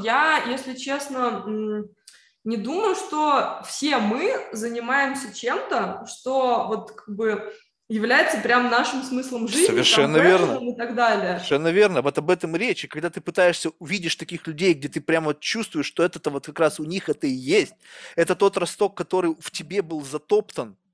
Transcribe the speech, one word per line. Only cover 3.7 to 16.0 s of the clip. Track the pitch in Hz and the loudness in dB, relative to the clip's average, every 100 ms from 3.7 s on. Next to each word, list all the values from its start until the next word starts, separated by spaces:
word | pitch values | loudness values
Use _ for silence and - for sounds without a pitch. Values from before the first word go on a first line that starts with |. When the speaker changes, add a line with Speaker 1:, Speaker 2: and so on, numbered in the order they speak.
| - 294 262 | -6 -2 0
Speaker 1:
мы | 208 240 392 523 - | 0 0 0 -2 -6
занимаемся | 214 233 233 240 269 277 262 220 | -8 -6 -6 -2 0 0 -2 -10
чем-то, | - 233 320 - 262 185 - - | -8 -4 -4 -2 -2 -2 -6 -12
что | - 254 262 254 233 - | -10 -2 0 2 2 0
вот | 208 185 | -4 -8
как | - - | -18 -12
бы | 202 220 208 - - _ _ _ | -2 0 -2 -6 -14 _ _ _
является | 214 226 269 349 220 | -2 2 4 4 0
прям | 233 240 240 | 2 2 4
нашим | 233 294 269 | 2 2 -2
смыслом | - 254 254 240 226 | -4 -6 -4 -4 -2
жизни, | 247 359 - | 4 4 4
там, | - - 139 | 4 4 6
Speaker 2:
Совершенно | 156 | 6
верно. | 175 185 165 - | 8 6 4 0
Speaker 1:
пэшеном | 240 | -4
и | 240 | -6
так | 240 | -6
далее. | 233 233 202 185 175 - | 2 2 2 0 -4 0
Speaker 2:
Совершенно | 143 165 | 0 2
верно. | 180 208 165 | 4 4 4
Вот | 135 143 | 0 0
об | 147 | 0
этом | 175 170 170 | 0 0 -2
и | |
речь. | 240 190 | -2 -4
И | - | -6
когда | 151 165 | -6 -6
ты | 175 | -6
пытаешься, | 165 180 180 170 170 - | -6 4 4 4 -4 -6
увидишь | 151 196 165 - | -8 -6 -4 -6
таких | 160 175 - | -8 -10 -10
людей, | 151 185 | 0 2
где | 147 139 | 2 -2
ты | 156 | -6
прямо | - 160 156 | 0 0 0
вот | 147 | -4
чувствуешь, | - 226 214 156 139 | -4 -4 -4 -4 -4
что | - | 0